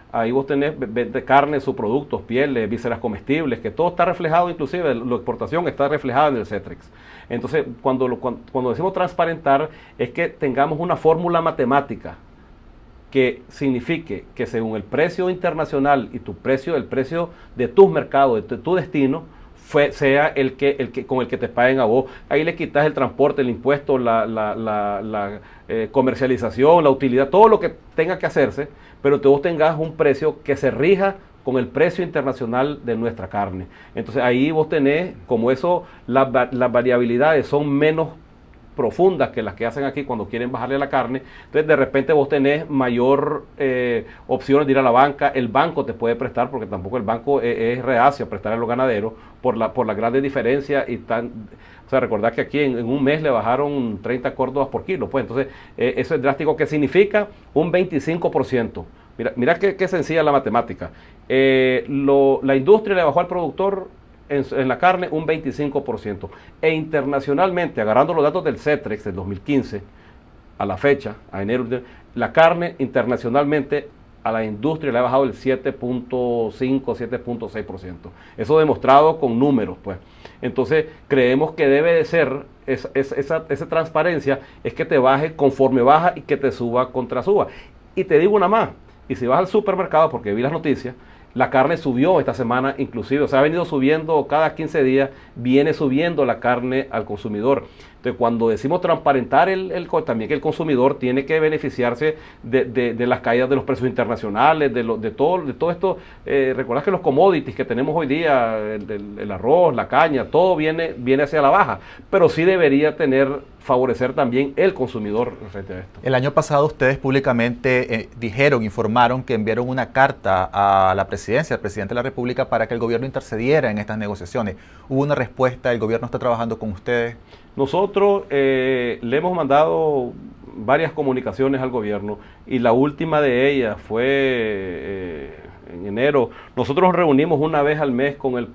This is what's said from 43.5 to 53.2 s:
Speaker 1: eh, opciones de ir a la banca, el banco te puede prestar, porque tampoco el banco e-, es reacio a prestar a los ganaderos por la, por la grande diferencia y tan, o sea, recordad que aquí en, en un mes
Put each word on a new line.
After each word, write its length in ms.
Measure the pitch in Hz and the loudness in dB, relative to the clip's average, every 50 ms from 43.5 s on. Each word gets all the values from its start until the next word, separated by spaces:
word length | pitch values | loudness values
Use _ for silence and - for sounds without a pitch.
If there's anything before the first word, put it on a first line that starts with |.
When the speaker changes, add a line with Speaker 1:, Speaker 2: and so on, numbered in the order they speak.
| - | -6
Speaker 1:
eh, 500 | - 143 135 127 127 123 123 117 110 - - - - - - | -2 -2 0 0 0 0 0 -2 -2 -4 -6 -18 -16 -6 -4
opciones 400 | 131 127 - - 135 147 151 135 | -4 -4 0 2 4 4 4 4
de 40 | |
ir 60 | 131 135 | 2 4
a 40 | |
la 100 | 131 123 | 4 6
banca, 400 | 117 127 139 147 139 - 147 127 - | 6 6 6 4 2 0 -2 0 0
el 140 | 131 123 113 | 0 -2 0
banco 360 | 101 135 156 170 - 151 135 | 0 0 0 0 -2 -4 -6
te 100 | - 107 | -6 -6
puede 200 | - 117 117 117 | -4 -2 -2 -2
prestar, 340 | 117 131 117 - 117 123 127 | -2 -4 -6 -2 -4 -4 -4
porque 180 | 139 120 107 | -4 -10 -8
tampoco 300 | 98 101 92 92 98 123 | -8 -8 -8 -8 -6 -6
el 60 | 123 | -4
banco 400 | 104 107 117 117 - 143 143 131 | -2 -2 -4 -4 0 0 0 0
e-, 300 | 113 120 113 104 113 117 | 0 -2 -2 0 -2 -2
es 120 | 123 127 123 | -2 -2 -2
reacio 420 | 131 127 117 123 139 135 - 117 | 0 2 4 4 4 2 0 -8
a 20 | - | -8
prestar 240 | 107 95 - 104 | -8 -8 -4 -4
a 40 | 113 | -4
los 120 | 117 117 110 | -2 -2 -2
ganaderos 460 | 120 127 131 131 113 101 104 110 - - - - - - | -2 0 0 0 0 0 -2 -4 -8 -10 -20 -20 -16 -4
por 140 | - 127 107 | -4 -2 0
la, 160 | 113 113 107 | 0 -2 -2
por 120 | - 127 117 | 0 -2 -2
la 100 | 110 104 | -2 -2
grande 260 | 101 110 117 120 135 | -2 -2 0 0 0
diferencia 640 | 139 139 139 131 110 117 135 143 139 - 139 139 120 | -2 0 -2 -2 0 0 0 0 -2 -2 -2 -2 -2
y 120 | - 120 98 | -4 -8 -8
tan, 280 | - - 110 117 117 120 - 110 107 - - - - - - - - | -6 -4 -4 -4 -4 -8 -12 -14 -18 -18 -20 -20 -20 -20 -20 -20 -8
o 60 | - | -2
sea, 80 | 135 131 | 0 0
recordad 340 | 123 107 110 101 104 117 | 0 0 -2 0 0 0
que 80 | - - | 0 -2
aquí 200 | - 143 - 147 | -6 -2 0 0
en, 180 | 147 135 123 117 | 0 0 0 -2
en 80 | 117 | -2
un 160 | 117 135 143 | -2 -2 0
mes 180 | 135 139 151 156 | 2 2 0 2